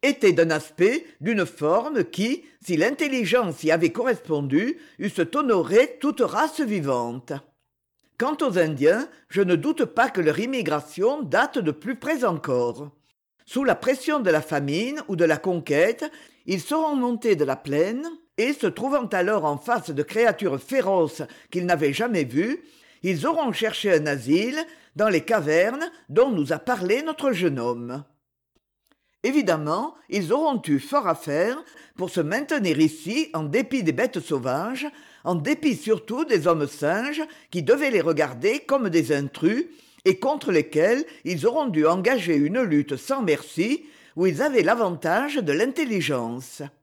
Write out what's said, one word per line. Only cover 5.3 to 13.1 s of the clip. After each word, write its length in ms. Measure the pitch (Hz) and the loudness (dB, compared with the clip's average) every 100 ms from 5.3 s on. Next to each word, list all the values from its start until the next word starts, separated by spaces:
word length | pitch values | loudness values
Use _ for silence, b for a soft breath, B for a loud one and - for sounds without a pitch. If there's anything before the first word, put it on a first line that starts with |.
| 294 | 0
honoré 600 | 285 214 139 202 277 - | 2 2 4 4 4 0
toute 220 | 285 - | -4 0
race 360 | 233 190 311 311 | 0 2 -2 -2
vivante. 760 | 269 208 139 123 117 120 - 139 _ _ _ _ _ _ _ _ | -2 -2 0 0 -2 -6 -10 -12 _ _ _ _ _ _ _ _
Quant 180 | 254 302 | -4 0
aux 180 | 285 180 | 0 2
Indiens, 500 | 160 143 147 208 277 B B | 2 4 4 4 0 B B
je 140 | 190 | 0
ne 120 | 190 | 2
doute 300 | 170 285 311 | 2 2 0
pas 260 | 247 - 254 | -2 2 0
que 100 | 190 | 2
leur 200 | 156 147 | 0 0
immigration 840 | 240 262 170 151 - - 208 294 | -2 -2 -2 -4 -4 -2 0 0
date 380 | 202 165 277 277 | 0 0 2 0
de 100 | 165 | -2
plus 240 | 147 208 | -4 -8
près 300 | 247 254 311 | -8 -4 0
encore. 680 | 240 165 - 123 120 120 143 _ _ | 0 -2 -2 0 0 -4 -14 _ _